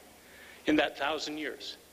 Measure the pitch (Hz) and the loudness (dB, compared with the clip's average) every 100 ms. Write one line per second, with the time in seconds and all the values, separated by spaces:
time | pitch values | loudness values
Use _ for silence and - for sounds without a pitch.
0 | - - - - - - - 151 147 - | -20 -20 -20 -20 -20 -4 2 4 4 0
1 | 143 156 - 151 147 110 - - - | -2 -2 -4 -6 -8 -10 -12 -14 -18